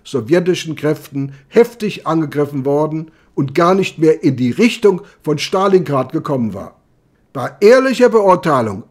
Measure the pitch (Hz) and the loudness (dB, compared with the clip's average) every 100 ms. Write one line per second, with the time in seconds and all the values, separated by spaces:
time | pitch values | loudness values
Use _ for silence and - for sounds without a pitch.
0 | - 127 110 170 175 170 160 147 151 147 | -8 -6 0 0 2 -2 -4 -6 -4 -4
1 | - 139 139 - _ 226 233 - 214 - | -6 -8 -8 -10 _ 2 2 0 -8 -6
2 | - 165 147 143 139 143 131 143 151 156 | -4 -2 -2 -2 -4 -2 -2 0 -2 -4
3 | 160 _ _ - 139 - 170 190 185 - | -10 _ _ -6 -2 2 2 2 -2 0
4 | 156 156 160 120 123 120 233 - 208 180 | 2 2 0 0 -2 2 0 2 0 0
5 | - _ 151 147 - 190 202 190 143 139 | -4 _ -6 -6 -4 -2 2 2 2 -4
6 | 127 156 151 135 110 95 85 - _ _ | -4 -6 -4 -4 -4 -8 -14 -20 _ _
7 | _ _ _ 139 123 - 202 262 262 240 | _ _ _ -10 -10 2 4 6 4 2
8 | 247 220 196 180 165 135 113 98 - | 2 4 2 2 2 0 -2 -6 -8